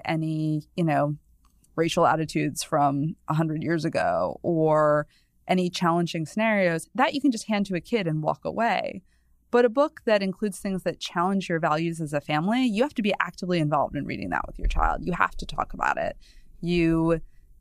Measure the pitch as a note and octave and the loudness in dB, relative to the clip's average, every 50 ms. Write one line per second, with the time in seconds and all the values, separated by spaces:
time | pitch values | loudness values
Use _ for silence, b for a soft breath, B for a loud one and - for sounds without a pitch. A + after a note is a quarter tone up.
0 | - - E3 D#3+ D#3+ D#3 D#3+ D#3 D#3 D#3 D3+ D3+ D3+ - _ - F3 D#3+ D3 C#3+ | -4 -4 -2 -2 0 -2 -2 0 0 0 0 -2 -4 -6 _ 0 2 2 4 2
1 | C#3+ D3 D3 D3 _ _ _ _ _ _ _ _ _ _ _ - E3 E3+ - E3+ | 2 0 -2 -4 _ _ _ _ _ _ _ _ _ _ _ -2 0 0 2 4
2 | E3+ C#3 C#3 D#3 D#3+ D3+ - D#3+ D3+ D3+ B2+ - - - - D3+ C#3+ C#3+ C#3 C#3 | 4 4 4 2 0 -2 -2 -2 -2 -2 -2 -6 -6 -2 0 2 2 2 2 0
3 | C#3+ D#3 F#3 - _ - D#3 D3+ E3 D#3+ D#3 D#3 - C3+ E3+ E3 D3+ E3 - - | -2 -2 -4 -6 _ -2 0 0 0 0 -2 -2 -2 -2 -2 0 -2 -2 -2 0
4 | - E2+ F2 F2 B2 F2+ - - - - F3 D#3+ D#3 D#3 D3+ D3+ D3+ D3+ D3 D3+ | 0 0 0 0 0 -2 -4 -4 -4 -2 0 2 2 4 4 4 4 4 4 2
5 | D3+ - _ _ _ _ _ _ _ - F3+ F#3 F3+ F3 F3 - F#3 E3+ E3 F3 | 0 -4 _ _ _ _ _ _ _ 0 2 2 2 0 -2 0 0 2 2 2
6 | F3 E3 - E3+ D#3+ D3+ - G#3+ A3 A3+ G#3+ G3+ F#3+ F3 E3 D#3+ - - - G3 | 0 0 -2 -4 -6 -6 -2 -2 0 2 2 2 2 2 0 -2 -4 -6 -2 0
7 | C4 D#4 - C#4+ - D4 A#3 A3 - - A3 G3+ G3+ - F#3+ E3+ - - - A3+ | 0 0 0 0 0 0 0 0 -2 -2 -2 -2 -2 -2 -4 -6 -4 -2 -2 -2
8 | G3 E3+ D#3 D#3 D3+ D#3 D#3 - - - - - - A#3 F#3+ - - G1+ - - | 0 0 -2 -2 -2 -2 -4 -4 -6 -6 -4 -2 -2 0 0 -2 -4 -6 -8 -12
9 | - _ _ _ _ _ _ _ _ _ - A#3+ A#3+ B3 A3 C#4 C#4+ - - - | -16 _ _ _ _ _ _ _ _ _ 2 4 4 4 4 2 0 0 -2 -4
10 | - - G#3+ G#3 G3 F#3+ F#3 - - G#3 F#3+ - - G3+ F#3+ F#3 - F3+ - - | -2 2 2 2 2 0 -4 -4 -4 -4 -4 -4 -6 -6 -4 -4 -4 -4 -6 -6
11 | - - - F3+ E3+ F#3 G3 G3 F3+ - F3 E3 D#3+ D#3+ D3+ D#3 E3 E3+ E3 D#3+ | -6 -6 -2 -2 0 0 0 0 -2 -2 -2 0 0 2 0 0 0 -2 -2 -4
12 | E3 D3 D3+ D3 - - D3+ D3+ D#3+ G3 A3+ B3+ C4 B3+ G#3 G3+ B3 D4 - - | -4 -4 -4 -4 -2 -2 -2 0 0 0 0 2 2 2 2 2 0 0 0 0
13 | G3+ G#3 F#3+ - - F3 - - - F3+ F3+ F3 D#3 D3 D3+ D3 C3 - - C#3+ | 0 0 0 0 -2 -4 -4 -6 -4 -2 0 0 2 2 2 0 0 0 -2 -4
14 | C#3 - B2+ - - F2+ E2 B1 - - - - - - - - - - - - | -6 -6 -6 -6 -6 -4 -4 -4 -4 -6 -6 -4 -2 0 2 2 2 2 0 -2
15 | - - F3 E3+ - F3 - - - - - - - - - - - C2+ C#2 - | -4 -2 0 2 0 0 0 -4 -10 -8 -6 -6 -6 -6 -6 -4 -2 -2 0 -2
16 | - - - - b b b b b b b - - E3+ F3 F3 E3 E3 E3 E3 | -4 -6 -6 -10 b b b b b b b -8 -4 -2 0 2 2 2 2 2
17 | E3 E3 E3 D#3+ - - - - - - - - | 2 0 0 -2 -4 -8 -18 -20 -20 -20 -18 -6